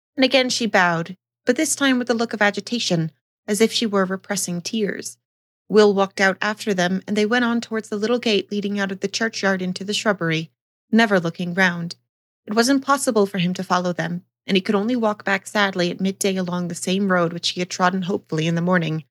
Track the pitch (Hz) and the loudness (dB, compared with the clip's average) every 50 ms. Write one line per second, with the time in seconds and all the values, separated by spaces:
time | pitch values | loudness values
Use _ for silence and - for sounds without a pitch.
0 | _ _ _ - 262 254 254 262 254 254 - - 240 208 214 202 180 175 170 165 | _ _ _ 0 0 2 4 2 2 2 0 -2 -2 0 2 2 4 4 2 0
1 | 170 170 185 - _ _ _ _ _ - 254 294 320 294 - - 285 269 262 247 | -4 -6 -10 -16 _ _ _ _ _ 0 0 2 0 -2 0 0 2 2 2 2
2 | 247 - 240 226 233 233 - 208 214 202 196 208 196 - - 233 - - 185 165 | 2 0 0 0 0 -4 0 0 0 0 0 -2 -6 -6 -6 -4 0 0 0 0
3 | 160 160 - _ _ _ _ _ _ - 214 202 226 226 - - 240 214 202 202 | 0 -2 -6 _ _ _ _ _ _ -4 2 2 2 2 2 0 -2 0 2 0
4 | 190 185 190 190 - - 202 190 - - 175 175 170 - - 226 208 185 - - | 0 0 -2 -6 -6 -6 -4 -4 -4 -4 -6 -6 -6 -6 -4 -2 -2 -2 -4 -8
5 | - - - _ _ _ _ _ _ _ _ _ _ _ 185 214 214 208 202 196 | -10 -14 -14 _ _ _ _ _ _ _ _ _ _ _ 6 6 6 6 6 4
6 | 196 190 - - 196 190 185 - - 208 214 - - 220 196 185 175 180 185 190 | 0 0 0 0 2 2 2 0 -2 -4 -4 -4 -2 -2 0 0 0 0 0 -2
7 | - - 208 208 214 208 233 247 247 233 233 233 226 - 220 220 214 - 220 208 | -4 -2 0 0 2 2 2 2 2 0 0 -2 -4 -4 -6 -6 -6 -4 -6 -4
8 | 208 220 240 247 240 240 208 196 - - 208 208 196 202 202 202 196 190 196 190 | 0 0 0 0 0 0 0 0 0 -2 -4 -4 -4 -2 -2 -2 -2 -4 -4 -4
9 | - 196 - - 226 226 220 - - 196 190 185 185 180 180 - 196 196 208 - | -6 -6 -4 -2 -4 -4 -4 -2 0 0 0 0 -2 -4 -6 -6 -6 -4 -4 -2
10 | - 226 202 190 170 165 160 160 165 - _ _ _ _ _ _ _ _ - 220 | 0 0 0 0 0 -2 -2 -2 -4 -6 _ _ _ _ _ _ _ _ 2 4
11 | 233 220 208 185 165 170 165 - 180 175 175 185 190 180 175 175 170 170 - - | 4 4 4 2 2 0 -4 -4 -6 -4 0 2 2 2 2 -2 -6 -8 -10 -14
12 | _ _ _ _ _ _ _ _ _ - 214 226 233 247 277 269 269 - 277 277 | _ _ _ _ _ _ _ _ _ -2 0 2 2 4 2 2 2 2 0 2
13 | - - 226 214 202 196 - 185 170 180 180 - 185 - 180 180 175 180 175 - | 2 0 2 2 2 2 0 -2 -2 -2 -2 -4 -2 -2 0 0 0 -2 -2 -2
14 | 165 165 175 175 - _ _ _ _ - 190 185 185 - 214 196 202 226 254 247 | -4 -4 -6 -8 -10 _ _ _ _ 0 0 0 2 2 0 0 2 0 0 0
15 | 226 214 208 214 - - 196 190 - - - 214 202 196 190 185 175 175 - - | 0 0 -2 -2 -2 -2 -2 -2 -4 -4 0 0 0 0 0 0 -2 -2 -2 -2
16 | 190 190 196 - - 202 190 190 185 175 175 180 180 170 175 - - 190 185 196 | -2 -2 -2 0 -2 0 0 0 -2 -2 -4 -4 -4 -6 -6 -6 -4 -2 0 0
17 | 202 196 185 180 175 165 170 170 - - - 180 180 180 - - 185 180 190 190 | 2 2 2 2 2 0 -2 -4 -6 -6 -4 -4 -6 -6 -2 0 0 0 2 0
18 | 185 165 202 208 - _ 165 156 156 165 170 170 170 180 185 180 165 156 156 156 | -2 -2 -4 -6 -6 _ -4 -2 0 0 0 0 2 2 2 2 2 0 -4 -6
19 | 151 _ | -6 _